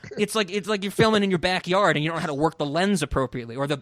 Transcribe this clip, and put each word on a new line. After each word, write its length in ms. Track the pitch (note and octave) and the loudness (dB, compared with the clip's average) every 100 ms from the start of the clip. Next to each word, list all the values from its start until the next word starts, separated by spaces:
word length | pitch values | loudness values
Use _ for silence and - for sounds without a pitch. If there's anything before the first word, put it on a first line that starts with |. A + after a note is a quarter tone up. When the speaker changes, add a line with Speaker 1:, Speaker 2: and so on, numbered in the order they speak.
Speaker 1:
<laughs> 160 | - - | -10 -4
Speaker 2:
it's 160 | G#3 | -2
like, 160 | A3 F3+ | -2 -2
it's 180 | G3+ F#3 | -4 -2
like 140 | G#3 | -4
you're 80 | G3 | -2
filming 320 | - A3 G#3+ | 2 4 4
in 80 | G3 | 2
your 80 | F3+ | 0
backyard 580 | F3+ F#3 E3+ F#3+ G3 D3 | 0 -2 0 2 4 2
and 80 | |
you 60 | D#3 | 0
don't 60 | E3 | -2
know 60 | |
how 40 | D#3+ | -4
to 80 | |
work 240 | C#3 D#3+ - | 0 0 0
the 80 | D3 | -2
lens 360 | D#3 G3 F#3+ | 0 2 2
appropriately, 520 | D3 C#3 C3 B2+ A#2 | 0 -2 -2 -4 -8
or 120 | A#2+ C#3 | -4 -2
the, 120 | C#3+ | -2